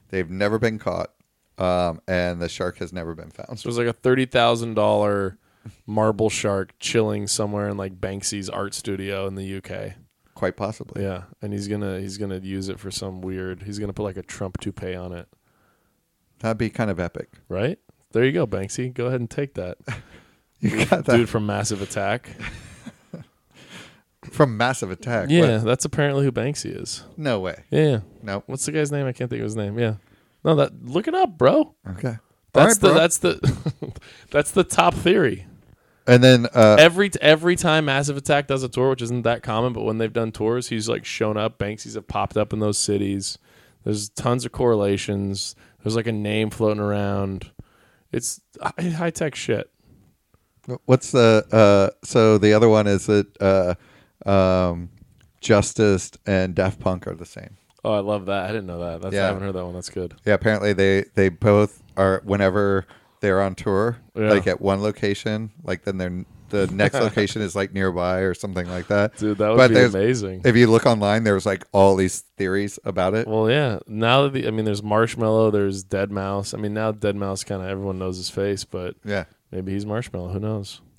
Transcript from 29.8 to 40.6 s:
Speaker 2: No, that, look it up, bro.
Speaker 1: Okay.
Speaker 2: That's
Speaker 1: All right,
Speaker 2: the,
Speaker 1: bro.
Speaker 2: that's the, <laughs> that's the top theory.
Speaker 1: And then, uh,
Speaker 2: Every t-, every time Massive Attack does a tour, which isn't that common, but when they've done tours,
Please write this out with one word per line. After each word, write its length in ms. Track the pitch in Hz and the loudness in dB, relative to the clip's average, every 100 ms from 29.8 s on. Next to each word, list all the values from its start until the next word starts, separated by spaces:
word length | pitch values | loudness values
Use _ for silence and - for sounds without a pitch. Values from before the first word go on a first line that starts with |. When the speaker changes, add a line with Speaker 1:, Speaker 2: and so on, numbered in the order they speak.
| 113 104 _ _ _ _ | -2 -4 _ _ _ _
Speaker 2:
No, 120 | 156 156 | 0 2
that, 280 | 139 117 | 0 -4
look 240 | 120 156 320 | -8 -6 -2
it 60 | |
up, 240 | 359 359 160 | 0 0 2
bro. 380 | 127 277 - _ 98 | 4 4 0 _ -14
Speaker 1:
Okay. 260 | 92 127 113 - _ _ | -8 -6 -8 -12 _ _
Speaker 2:
That's 20 | 131 | 4
Speaker 1:
All 100 | 180 | 6
right, 100 | 208 | 6
Speaker 2:
the, 80 | 196 | 6
Speaker 1:
bro. 60 | 160 | 6
Speaker 2:
that's 220 | 165 - | 4 2
the, 760 | 175 - 135 - 156 - - - - | -2 0 -2 -2 -4 -8 -12 -14 -20
<laughs> 200 | - _ | -20 _
that's 200 | 147 - | -2 2
the 120 | 196 | 0
top 320 | 175 - 175 - | 2 2 2 2
theory. 500 | 170 208 135 95 - - _ _ _ _ - | 2 4 2 -2 -10 -20 _ _ _ _ 6
Speaker 1:
And 160 | 123 | 8
then, 240 | 131 123 117 123 | 8 6 4 6
uh, 220 | 107 107 | 8 10
Speaker 2:
Every 300 | 165 175 202 | 8 6 0
t-, 80 | - | 2
every 340 | 151 156 170 180 | 4 4 4 0
time 300 | 175 156 147 | 2 2 2
Massive 320 | 135 143 139 | 0 -2 -4
Attack 300 | 139 147 139 | 0 0 0
does 160 | 135 | -4
a 60 | 127 | -2
tour, 200 | - 131 | 0 0
which 140 | 131 | 0
isn't 180 | 117 123 | -4 -2
that 220 | 117 117 | -2 -2
common, 300 | 120 110 127 | -2 -2 -2
but 100 | 113 | -2
when 140 | 110 110 | -4 -2
they've 120 | 113 | -2
done 200 | 117 113 | -2 -4
tours, 380 | 107 110 123 | -2 -2 -2